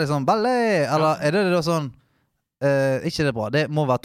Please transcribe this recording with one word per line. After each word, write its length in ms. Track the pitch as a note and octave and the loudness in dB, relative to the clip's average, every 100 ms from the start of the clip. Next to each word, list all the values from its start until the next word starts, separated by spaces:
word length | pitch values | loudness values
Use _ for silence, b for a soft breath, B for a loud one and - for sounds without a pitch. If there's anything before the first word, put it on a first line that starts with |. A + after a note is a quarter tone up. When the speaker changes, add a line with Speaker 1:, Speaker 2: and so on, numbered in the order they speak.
Speaker 1:
liksom 180 | D3+ D3 C3+ | 0 0 0
balle? 220 | G#3+ A3+ B3 A3+ F#3+ | 0 0 0 2 2
Eller 240 | C#3 D3+ D#3 | 2 2 2
Speaker 2:
Ja. 60 | D#3 D3+ | 0 0
Speaker 1:
er 60 | |
det 60 | F3+ F#3+ | 0 2
da 80 | F3 D#3+ | 0 0
sånn, 220 | E3 C#3+ - _ _ _ _ _ _ | -2 -4 -10 _ _ _ _ _ _
eh, 400 | C#3 C#3 C3+ C3 E3+ | 0 2 2 0 -4
ikke 160 | - D3 | -2 -2
det 60 | |
er 20 | |
bra? 140 | A#2 G#2+ | -2 -2
Det 140 | C3+ D3+ | -2 0
må 160 | D3+ C#3+ | -2 0
være 100 | B2 | 0